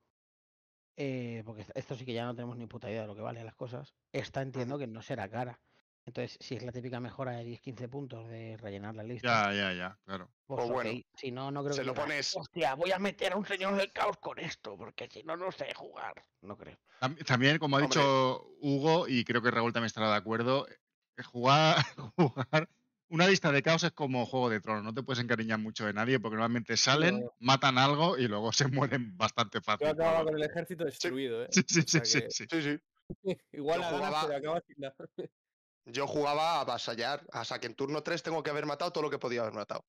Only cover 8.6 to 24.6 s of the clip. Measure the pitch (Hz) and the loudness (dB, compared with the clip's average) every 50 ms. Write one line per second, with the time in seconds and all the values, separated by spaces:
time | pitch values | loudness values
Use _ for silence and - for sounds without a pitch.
8.6 | 117 104 98 98 101 107 110 110 107 117 123 113 113 123 117 110 104 101 101 101 | -10 -10 -10 -8 -8 -10 -10 -10 -10 -10 -8 -4 0 2 4 4 4 4 2 2
9.6 | 101 95 92 90 90 92 104 - _ 95 98 92 92 - _ _ _ - 139 117 | 2 0 0 -2 -6 -8 -10 -12 _ -10 -10 -10 -10 -14 _ _ _ -8 -4 -4
10.6 | 123 120 127 127 120 110 117 123 - _ _ - - 131 120 127 135 139 139 143 | -2 -2 -2 -2 -2 -2 -4 -6 -8 _ _ -12 -10 -8 -8 -6 -6 -6 -6 -4
11.6 | 139 143 143 139 127 131 127 135 147 147 147 143 131 - - 180 151 - - 170 | -4 -2 -2 -2 -2 -4 -4 -4 -4 -2 -2 -2 -2 -2 -4 -6 -8 -8 -4 0
12.6 | 160 139 131 143 175 185 190 185 202 196 - - - 190 180 208 202 - 202 185 | 0 0 0 0 0 0 0 0 0 -2 -2 -2 -2 0 0 -2 -2 -2 -4 -2
13.6 | 190 196 - 196 196 - - - - - - - - 147 127 - 175 160 - - | 0 0 2 2 0 0 0 0 0 0 0 -2 -6 -10 -8 -6 -8 -8 -8 -10
14.6 | - - 101 87 113 - - - 120 123 - 107 113 160 165 170 180 185 - - | -10 -12 -10 -10 -12 -12 -12 -12 -12 -12 -12 -12 -10 -8 -6 -6 -4 -6 -6 -6
15.6 | 143 - - - 165 - - - - 101 - - - _ _ _ - 98 101 - | -8 -8 -8 -10 -12 -14 -14 -12 -12 -12 -12 -14 -18 _ _ _ -16 -14 -14 -14
16.6 | 80 76 - - _ _ _ - 127 131 160 160 160 - 131 120 131 139 151 160 | -14 -18 -18 -20 _ _ _ -6 -4 -4 -4 -6 -2 0 2 4 6 6 4 4
17.6 | 156 143 139 139 147 139 - 160 139 139 135 131 131 131 127 - - - - - | 2 2 4 4 4 4 4 6 6 6 6 6 4 4 2 -2 -6 -12 -12 -4
18.6 | 143 143 139 135 139 160 160 175 156 - 131 120 110 - 117 123 113 123 110 117 | 0 2 2 4 4 6 4 4 4 2 2 2 2 2 2 2 4 4 4 4
19.6 | 117 117 117 117 117 110 - 113 110 110 104 104 92 110 110 113 117 123 131 139 | 2 2 2 0 0 -2 0 0 2 4 4 2 2 0 0 0 2 2 2 2
20.6 | - - 104 - _ _ _ _ _ _ _ - 123 - - 123 120 131 139 151 | 0 -4 -10 -20 _ _ _ _ _ _ _ -16 -16 -10 -4 2 4 6 8 8
21.6 | 160 160 143 147 139 - - - 139 110 - - 170 123 - 135 131 - - 156 | 8 8 6 6 4 0 -4 -10 -12 -2 2 4 4 4 4 0 -2 0 2 2
22.6 | 165 - _ _ _ _ _ _ _ _ 165 160 175 190 190 170 - 160 139 139 | 0 0 _ _ _ _ _ _ _ _ 2 4 6 6 6 6 4 4 4 4
23.6 | - 160 165 165 175 160 - - 151 131 131 123 117 - - 131 123 120 110 107 | 4 4 4 4 2 0 -2 -2 -2 0 0 0 0 0 0 2 2 2 2 0